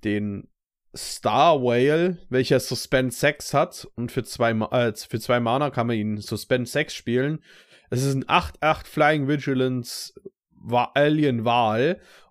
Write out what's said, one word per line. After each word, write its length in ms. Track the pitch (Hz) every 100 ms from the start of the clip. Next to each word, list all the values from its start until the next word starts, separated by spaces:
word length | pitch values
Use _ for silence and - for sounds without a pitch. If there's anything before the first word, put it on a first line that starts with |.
den 460 | 107 104 104 98 - _ _ _ _
Star 680 | - - - 113 113 165 151
Whale, 540 | 123 120 139 156 175 175 -
welcher 300 | 127 123 131
Suspend 540 | - 123 - 131 131
sechs 400 | - 147 147 -
hat 340 | 143 156 - - -
und 160 | 120
für 140 | - 110
zwei 280 | - 117
Ma-, 340 | 110 110 127 120
äh, 60 |
für 280 | 107 - 117
zwei 180 | - 123
Mana 300 | 113 127 147
kann 180 | 127 117
man 80 | 113
ihn 220 | 104 104
Suspend 500 | - 107 - 127 117
sechs 260 | 143 147
spielen. 480 | - - 120 143 156 - - _ - _
Es 140 | 123
ist 100 | 139
ein 120 | 135 -
acht 340 | 170 - -
acht 260 | 151 156 -
Flying 400 | - 151 156 135
Vigilance 840 | 147 135 131 131 127 117 - - - - - _ _
Wa-, 320 | - 120 120 139
Alien 500 | 147 151 147 120 113
Wal 560 | 120 113 110 143 190 - - _